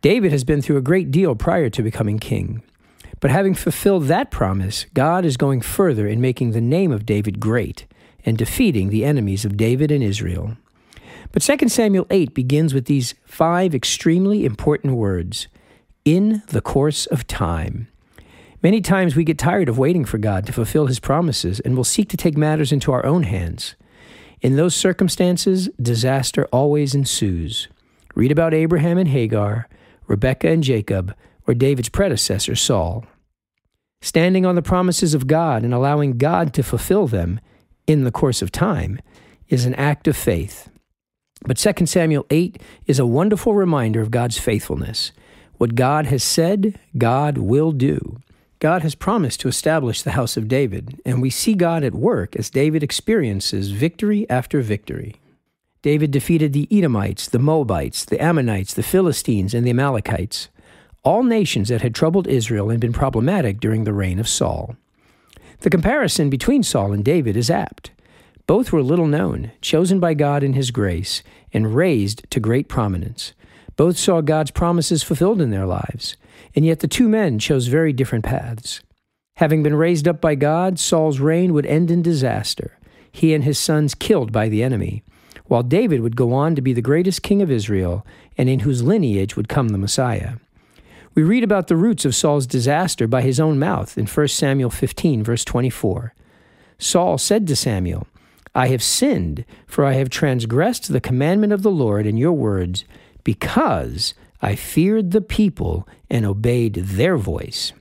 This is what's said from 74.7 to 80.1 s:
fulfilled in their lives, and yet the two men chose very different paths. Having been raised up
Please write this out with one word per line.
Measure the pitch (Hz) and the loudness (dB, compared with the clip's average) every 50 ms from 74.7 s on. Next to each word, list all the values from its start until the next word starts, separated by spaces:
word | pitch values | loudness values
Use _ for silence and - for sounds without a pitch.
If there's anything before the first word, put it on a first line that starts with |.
| 170 170 156 - 185 151 - | 2 0 0 0 -2 -2 -2
fulfilled | - 160 135 156 190 226 208 160 | -2 -2 0 2 2 2 2 0
in | 123 | 0
their | 107 95 95 | 0 -2 -2
lives, | 92 90 92 - - - 117 - - - _ _ - - - - - - | -2 -4 -4 -4 -8 -8 -10 -10 -12 -12 _ _ -20 -20 -20 -20 -6 0
and | - 151 | 2 2
yet | 165 160 156 | 2 2 0
the | - 156 | -2 -4
two | - - 254 220 | 2 2 4 4
men | 214 220 214 170 120 107 | 4 4 2 2 0 -2
chose | - - 156 135 123 | 0 0 0 0 2
very | 120 123 156 165 156 143 | 2 2 2 2 2 0
different | 123 131 - - 113 104 | 0 -2 -2 -2 -2 -2
paths. | - 123 - - 123 117 110 - - - - _ _ _ _ _ _ _ _ _ _ _ | -2 -2 -2 -4 -6 -10 -10 -10 -12 -14 -14 _ _ _ _ _ _ _ _ _ _ _
Having | - 170 156 156 156 151 | 0 2 2 4 2 2
been | 151 147 | 2 2
raised | 151 160 170 180 160 143 | 2 2 2 2 2 2
up | 170 | 0